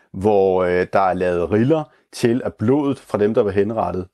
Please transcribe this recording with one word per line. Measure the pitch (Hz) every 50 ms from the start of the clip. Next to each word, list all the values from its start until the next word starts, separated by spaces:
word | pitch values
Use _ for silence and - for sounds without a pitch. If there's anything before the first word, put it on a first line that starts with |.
| _ _ -
hvor, | 98 95 107 107 98 95 95 92 92 92
øh, | 90 90 90 92 - -
der | 101
er | 95 92 90
lavet | 92 90 90 87 87 85 78
riller | 104 104 120 139 160 156 151 - _ _ _ _ -
til, | - - 117 117 127 -
at | 101 -
blodet | - 107 117 135 151 143 139 127 -
fra | - - -
dem, | 101 104 107 113
der | 127
var | 110 101
henrettet, | 95 101 98 107 113 110 92 90 87 92 90 -